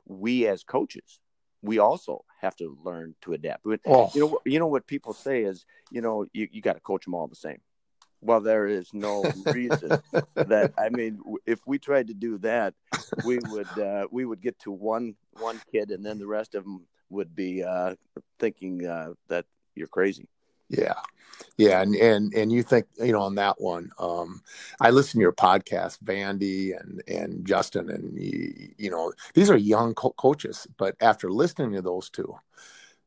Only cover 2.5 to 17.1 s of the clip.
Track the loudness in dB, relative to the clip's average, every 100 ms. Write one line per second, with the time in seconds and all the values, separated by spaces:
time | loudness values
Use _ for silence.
2.5 | -6 -12 -12 -12 -10 -12 -14 -8 -6 -6
3.5 | -6 -4 -2 6 8 8 4 2 0 0
4.5 | 0 2 -2 -4 -12 -10 -10 -4 -2 -2
5.5 | -6 _ _ -12 -4 -2 -2 -4 -6 -8
6.5 | -4 -4 -4 -4 -6 -4 -8 -8 -10 -14
7.5 | -14 _ _ _ _ _ _ 2 2 4
8.5 | 2 2 -2 -6 -6 -4 -2 -2 -2 -2
9.5 | -2 0 -2 0 -2 0 -2 -2 -4 2
10.5 | 2 2 0 -2 -2 -4 -8 -12 -8 -4
11.5 | -4 -4 -6 0 0 0 -6 -6 -4 -2
12.5 | 0 -2 -6 -10 -10 -8 -6 -2 -2 -4
13.5 | -8 -8 -6 -4 -4 -4 -6 -6 -6 -8
14.5 | -8 -12 -8 -4 -4 -6 -12 _ -10 -8
15.5 | -10 -6 -4 -4 -8 -10 -10 -6 -6 -6
16.5 | -10 -10 -14 _ _ -12